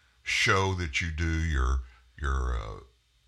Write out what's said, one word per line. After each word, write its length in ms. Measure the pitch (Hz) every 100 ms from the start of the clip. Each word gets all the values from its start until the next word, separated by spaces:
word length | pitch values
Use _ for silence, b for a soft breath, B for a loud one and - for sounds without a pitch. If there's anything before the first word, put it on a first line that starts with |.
| _ _
show 500 | - - - 98 95 90
that 260 | 82 -
you 80 | 85
do, 120 | 78
your, 580 | 82 80 82 67 65 65 b b b -
your, 360 | 65 65 62 58
uh, 220 | 53 50 - _ _ _